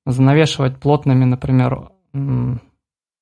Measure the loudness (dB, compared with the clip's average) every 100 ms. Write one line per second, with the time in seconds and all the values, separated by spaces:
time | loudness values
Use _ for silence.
0 | -6 0 4 4 2 0 -4 -2 0 0
1 | 2 2 2 0 0 0 0 -2 -10 _
2 | _ -8 -4 -4 -4 -6 -10 _ _ _
3 | _ _